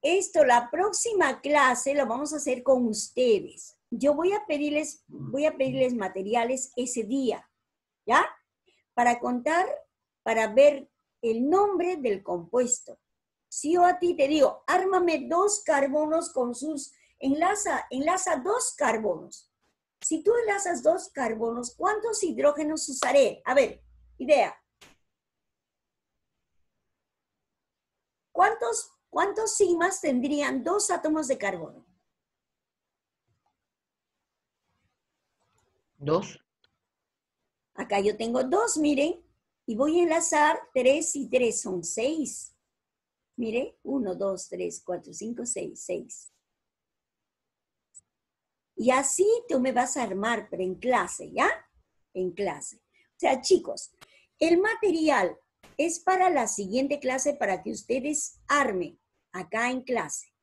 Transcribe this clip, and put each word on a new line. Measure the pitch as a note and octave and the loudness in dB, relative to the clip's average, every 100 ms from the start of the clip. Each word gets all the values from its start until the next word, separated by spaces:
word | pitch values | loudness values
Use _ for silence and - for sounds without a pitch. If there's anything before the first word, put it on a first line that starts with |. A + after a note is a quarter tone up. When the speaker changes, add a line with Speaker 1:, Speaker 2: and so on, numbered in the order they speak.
Speaker 1:
Esto, | C#4+ F#4 F#4 E4+ | 2 0 2 4
la | C4+ A#3+ A#3+ | 6 6 4
próxima | D4+ G4+ F#4 A#4+ G#4 D4+ B3+ | -2 -2 0 -2 2 0 0
clase | C#4 D4 C4+ B3 C4+ | 2 4 4 2 0
lo | C#4+ B3+ | 0 0
vamos | A#3+ D4 | -2 -4
a | D4+ | -6
hacer | C#4+ B3+ | -4 -4
con | B3 B3+ A#3+ | 2 4 2
ustedes. | G#3+ - - B3+ G#3 D#3+ - - _ _ | -2 -6 0 4 2 0 -16 -20 _ _
Yo | A3+ C4+ | 0 2
voy | C#4+ F4 | 2 2
a | G#4 G#4 | 0 -2
pedirles, | D4 D4 D4 D4 - _ | -2 0 -2 -4 -10 _
voy | - - B3+ D4+ | -14 -8 0 0
a | D4+ | 0
pedirles | C4 C4 B3+ | -2 2 0
materiales | A#3+ F#3+ F#3+ G3 A#3 A#3 C4 - - | 0 -4 -6 -2 0 0 -2 -4 -6
ese | B3+ - | -6 -4
día, | G3+ C4+ C4 - - _ _ _ _ _ | -2 -2 -2 -4 -10 _ _ _ _ _
¿ya? | - C4 - - _ _ _ _ _ | 0 2 2 -6 _ _ _ _ _
Para | - A#3+ A#3+ | 0 2 2
contar, | B3 B3 A#3+ E4 F#4+ D5 - _ _ _ | -2 -4 0 0 0 -4 -12 _ _ _
para | - A3+ A3 | -2 0 2
ver | G#3+ D4 C#4+ - _ _ _ | 6 6 6 -10 _ _ _
el | A#3 A3+ C4+ | -2 0 2
nombre | F4+ G#4 F#4 F4 F4+ | 4 4 2 -2 -2
del | B3 G3 | -2 -4
compuesto. | - F3+ E3+ A#3+ A#3+ - - - _ _ _ _ _ | -4 -8 -2 -2 0 -2 -6 -20 _ _ _ _ _
Si | - C#4+ | -8 0
yo | F4 | 4
a | F4 F4+ | 6 4
ti | F4 | 0
te | D#4+ C#4 | 2 2
digo, | D4+ C4+ - - | 4 4 2 0
"Ármame | F4 F#4+ F#4 F4 D#4 A#3+ | 0 2 2 2 0 0
dos | E4+ G#4 - | 2 2 0
carbonos | - C#4+ C#4 D4 D4+ D#4+ E4 | 0 2 2 0 0 0 -2
con | - B3 | -4 -4
sus, | A#3+ D4+ D4 - _ _ _ | -4 -6 -8 -10 _ _ _
enlaza, | C4+ D4 F4 G4+ F#4+ C#4+ - | -2 2 2 0 -2 -4 -4
enlaza | B3+ D4+ F#4 F#4 D#4 | -4 0 0 0 -2
dos | D4 A#4+ - - | 0 0 -2 -2
carbonos". | C4+ A3 G#3+ D#3+ D3+ - _ _ _ _ _ _ | 0 0 -2 -4 -8 -20 _ _ _ _ _ _
Si | - D#4 | -4 0
tú | F4+ A#4+ | 2 2
enlazas | A4+ G4+ F4+ D#4+ | 0 -2 -2 0
dos | C#4+ F#4 - | 2 0 -2
carbonos, | - A#3 A3 A3+ A#3 A#3+ | -6 -4 -2 -4 -4 -8
¿cuántos | - F4 G#4+ A4+ G#4+ | -4 -2 -2 -2 -2
hidrógenos | F4 A3+ C#4 D4 D4+ D#4 - | -2 2 2 2 -2 -4 -6
usaré? | B3+ B3+ C#4 A#3+ - | -4 2 4 4 0
A | - | 0
ver, | C4 B3 - - _ _ _ | 2 2 -2 -20 _ _ _
idea. | - C#4+ F#3 - _ _ - _ _ _ _ _ _ _ _ _ _ _ _ _ _ _ _ _ _ _ _ _ _ _ _ _ _ _ _ _ _ _ _ _ _ | 2 4 4 -2 _ _ -20 _ _ _ _ _ _ _ _ _ _ _ _ _ _ _ _ _ _ _ _ _ _ _ _ _ _ _ _ _ _ _ _ _ _
¿Cuántos, | - G4 A4+ A#4 A4 - _ _ | 2 4 4 -2 -4 -8 _ _
cuántos | C#4+ G4 G4+ A4 - | -2 0 0 -2 2
sigmas | F#4+ E4+ F4 F#4 | 2 4 0 0
tendrían | D#4 B3 C4 D4 C#4+ C4 | -2 0 0 -2 -2 -2
dos | A#3 G4+ - | -2 -2 0
átomos | E4+ D#4 D#4 C4+ | -2 0 -2 0
de | C4+ | -2
carbono? | G3+ F#3 D#3 A#2 _ _ _ _ _ _ _ _ _ _ _ _ _ _ _ _ _ _ _ _ _ _ _ _ _ _ _ _ _ _ _ _ _ _ _ _ _ _ _ _ _ _ | -2 -6 -12 -18 _ _ _ _ _ _ _ _ _ _ _ _ _ _ _ _ _ _ _ _ _ _ _ _ _ _ _ _ _ _ _ _ _ _ _ _ _ _ _ _ _ _
Speaker 2:
Dos. | C#3+ E3 G3+ - _ _ _ _ _ _ _ _ _ _ _ _ _ | 0 0 -2 -16 _ _ _ _ _ _ _ _ _ _ _ _ _
Speaker 1:
Acá | - B3+ G3+ | -12 -4 0
yo | G3+ G#3 | 0 -2
tengo | A3+ B3 | -2 -2
dos, | C4 F4+ A4+ D4+ | 0 0 0 0
miren, | D4 C#4 D4+ F4+ _ _ _ _ | 2 2 0 -2 _ _ _ _
y | - | -8
voy | A3 D4 E4+ | 0 2 2
a | |
enlazar | F4 E4 E4 D4+ D4+ E4 - | 2 2 0 2 2 2 -2
tres | C4 B3 C#4+ D#4+ C#4+ | 2 4 4 0 -6
y | A3 | -2
tres | B3+ A#3+ G#3 | 0 0 -2
son | G#3 F#3 | -6 -8
seis. | E3 - B3 D#4+ C4+ - - _ _ _ _ _ _ _ _ - | -6 -4 -4 -2 -6 -8 -18 _ _ _ _ _ _ _ _ -8
Mire, | A3+ A3+ D4 _ | -4 -2 -4 _
uno, | - C4+ G3+ | -6 -4 -4
dos, | F3 G3 F#3 - | -2 -4 -4 -8
tres, | F3+ F3 - | -8 -8 -8
cuatro, | - F3 - | -8 -10 -10
cinco, | - A3 A#3+ | -12 -10 -8
seis, | A#3+ - - - | -8 -8 -8 -12
seis. | - F3 - - - _ _ _ _ _ _ _ _ _ _ _ _ _ _ _ _ - _ _ _ _ _ _ _ | -8 -8 -8 -18 -20 _ _ _ _ _ _ _ _ _ _ _ _ _ _ _ _ -20 _ _ _ _ _ _ _
Y | - A3+ | -2 2
así | B3+ C#4 - G4+ A#4 A#4 | 2 0 2 2 2 0
tú | C#4+ | -2
me | B3+ | 0
vas | B3 B3 D4 | 0 -2 -2
a | |
armar, | A3+ F#3 G#3+ A3+ - | -4 -4 -2 -4 -6
pero | F3 | -6
en | F#3 | -6
clase, | F3 B3 A#3+ - - D#3 | -4 0 0 -2 -8 -10
¿ya? | F#3 D4+ D#5+ _ _ _ _ _ | -2 0 -2 _ _ _ _ _
En | F#3+ F#3 | -6 -6
clase. | F3 G3 C#3+ - - | -4 -6 -6 -14 -20
O | _ _ _ _ | _ _ _ _
sea, | E4+ B3+ | 0 0
chicos, | - F#4+ - - - _ - _ _ _ | 2 0 0 -12 -14 _ -20 _ _ _
el | D#4+ E4+ | 2 4
material | G#4 A4+ G#4+ D#4+ D#4 B3+ F#3 - _ _ - - | 2 0 0 2 2 2 0 -4 _ _ -20 -4
es | D#4+ - | -2 -2
para | - F#4 F#4 | 0 2 4
la | D4+ A3+ | 2 -2
siguiente | - F#3+ A#3 C#4 C#4+ | -4 -4 -2 -2 -2
clase | B3+ B3+ C#4+ | -2 -2 -2
para | C#4+ G3+ F3+ | -2 -2 -2
que | A3 | -6
ustedes | A3+ - B3+ C4+ D4 - - - | -10 -4 -4 -2 -4 -6 -12 -2
armen | C#4+ C4 F#3+ E3 - _ _ _ | 2 2 -2 -6 -10 _ _ _
acá | F3+ F3+ A3 A#3+ | -14 -6 -4 -2
en | B3+ | -4
clase. | B3+ A#3+ D#3 - - _ | -2 -4 -4 -10 -14 _